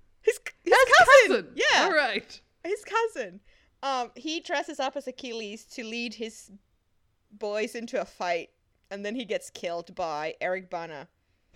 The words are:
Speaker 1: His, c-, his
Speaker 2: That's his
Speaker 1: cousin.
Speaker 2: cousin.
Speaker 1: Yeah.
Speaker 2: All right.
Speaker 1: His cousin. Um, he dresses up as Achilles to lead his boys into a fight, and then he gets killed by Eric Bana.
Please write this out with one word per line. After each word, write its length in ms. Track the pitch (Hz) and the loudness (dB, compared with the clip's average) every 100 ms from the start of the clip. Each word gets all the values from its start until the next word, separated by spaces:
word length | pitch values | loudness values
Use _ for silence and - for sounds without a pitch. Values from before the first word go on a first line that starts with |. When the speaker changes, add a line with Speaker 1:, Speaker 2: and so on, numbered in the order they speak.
| _ _ | _ _
Speaker 1:
His, 120 | - - | -2 -2
c-, 140 | - - | -6 -8
his 100 | - | 4
Speaker 2:
That's 160 | 392 480 | 6 8
his 80 | 571 | 8
Speaker 1:
cousin. 480 | 679 539 415 233 160 | 10 10 10 4 -2
Speaker 2:
cousin. 160 | 175 571 | -4 2
Speaker 1:
Yeah. 120 | 392 302 | 4 2
Speaker 2:
All 60 | |
right. 480 | 320 269 208 - - _ _ | 2 0 -2 -8 -20 _ _
Speaker 1:
His 200 | 330 403 | -8 -8
cousin. 560 | - 427 466 349 208 180 _ _ _ - | -4 -2 -2 -4 -12 -12 _ _ _ -10
Um, 280 | 277 262 233 - | -6 -4 -6 -8
he 240 | 285 320 | -8 -8
dresses 400 | - 302 339 294 | -4 -6 -4 -6
up 180 | 269 277 | -6 -6
as 80 | 254 | -10
Achilles 560 | - 254 233 214 214 - | -12 -10 -10 -10 -12 -16
to 180 | - | -14
lead 320 | 220 233 240 220 | -10 -8 -8 -8
his 340 | 226 226 - 202 _ _ _ _ _ _ _ | -12 -14 -20 -20 _ _ _ _ _ _ _
boys 440 | 208 214 208 214 240 | -12 -6 -4 -4 -6
into 260 | 233 247 | -6 -6
a 40 | 170 | -6
fight, 440 | - 180 175 - _ _ _ - | -6 -4 -4 -6 _ _ _ -16
and 160 | 202 202 | -10 -8
then 80 | |
he 120 | 247 208 | -8 -6
gets 260 | 196 - | -6 -8
killed 420 | - 180 170 175 | -12 -8 -8 -10
by 400 | 190 170 151 156 - | -8 -6 -4 -6 -6
Eric 300 | 175 185 185 | -6 -6 -8
Bana. 360 | 175 165 151 - _ _ _ _ | -12 -10 -14 -18 _ _ _ _